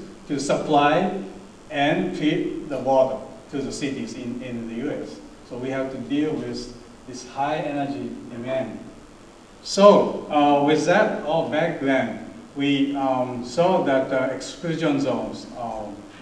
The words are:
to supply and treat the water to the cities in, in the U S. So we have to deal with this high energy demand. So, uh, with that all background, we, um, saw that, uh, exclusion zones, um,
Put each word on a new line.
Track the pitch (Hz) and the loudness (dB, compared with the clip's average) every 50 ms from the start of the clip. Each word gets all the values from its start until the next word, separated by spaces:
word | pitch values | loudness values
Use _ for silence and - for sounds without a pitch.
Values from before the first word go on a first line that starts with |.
| - - - - - - | -14 -16 -18 -16 -8 -6
to | 143 135 | -4 -4
supply | - - - - - - 147 143 147 147 156 175 196 196 - - - - - - - - - - - - | 0 0 0 0 2 4 4 6 6 6 4 4 2 0 -2 -4 -8 -10 -12 -16 -18 -20 -20 -20 -14 -8
and | 151 143 143 151 170 180 190 - - | -2 0 2 2 2 2 0 -2 -2
treat | - 156 151 170 - - - - - - - | 0 0 0 2 0 -2 -4 -4 -6 -8 -6
the | 139 123 | -6 -4
water | 123 131 135 131 127 - 131 - - - - - - - | 0 2 4 4 4 4 2 -6 -8 -12 -16 -18 -16 -8
to | 147 135 | -6 -6
the | 120 117 | -6 -6
cities | - - 147 135 123 120 117 110 - | -6 -4 -4 -4 -4 -4 -6 -8 -8
in, | - 120 120 120 120 | -8 -8 -8 -8 -8
in | - 123 120 117 113 113 | -8 -8 -8 -8 -8 -8
the | 113 117 135 | -6 -6 -4
U | 143 | -4
S. | - - - - - - - - - - - - | -4 -6 -8 -10 -12 -16 -18 -20 -20 -20 -16 -12
So | 123 120 | -10 -8
we | 127 135 | -6 -4
have | 135 135 131 131 | -4 -4 -4 -4
to | 131 120 | -6 -8
deal | 117 117 143 147 151 156 | -4 -2 0 0 0 0
with | 151 127 120 123 120 120 113 - - - - - - - - 131 | -2 -4 -6 -6 -8 -8 -10 -12 -14 -18 -20 -20 -20 -20 -18 -16
this | 120 - - - | -16 -14 -14 -10
high | - 135 139 147 156 | -4 -2 -2 -2 0
energy | 160 175 151 143 143 139 135 - 123 117 117 - - - - | -2 -4 -4 -4 -4 -4 -4 -4 -6 -6 -8 -10 -10 -12 -12
demand. | 120 117 117 131 131 131 120 107 98 - - - - - - - - - - - - - - - - - - | -12 -10 -6 -4 -2 -2 -4 -4 -8 -12 -14 -16 -18 -20 -20 -20 -20 -20 -20 -20 -20 -20 -20 -20 -20 -16 -10
So, | - - 190 196 208 190 - - - - - - - | -2 4 10 10 10 10 10 6 2 -2 -6 -4 0
uh, | 151 147 143 143 143 143 143 | 2 4 6 6 6 4 4
with | 151 156 147 - | 4 4 4 4
that | 170 185 208 202 - - - - | 4 4 4 4 2 0 -4 -4
all | 147 156 165 156 131 | -2 0 0 0 0
background, | 120 - 131 - - - 135 135 135 127 120 113 110 - - - - - - - - | 0 0 0 0 -2 -2 0 2 2 2 2 0 -4 -8 -12 -14 -16 -18 -18 -12 -6
we, | 139 139 143 143 139 139 139 143 | -2 2 2 4 2 2 0 0
um, | 139 135 135 131 127 123 123 123 120 120 | -2 0 0 0 0 0 -2 -4 -8 -8
saw | - - 175 165 180 - - | -4 2 4 4 4 4 4
that, | - 139 135 131 131 - | 2 2 2 2 2 2
uh, | 135 131 131 135 | 0 0 0 -2
exclusion | 127 127 - - - - 170 165 156 151 165 151 139 135 | -4 -6 -8 -10 -12 -8 -6 -4 -4 0 0 0 2 2
zones, | 135 131 120 113 110 104 - 98 - - - - | 0 0 -2 -2 -4 -6 -8 -10 -12 -12 -10 -10
um, | 117 113 110 110 104 101 98 101 - - - - | -8 -8 -8 -8 -10 -10 -12 -14 -18 -20 -20 -20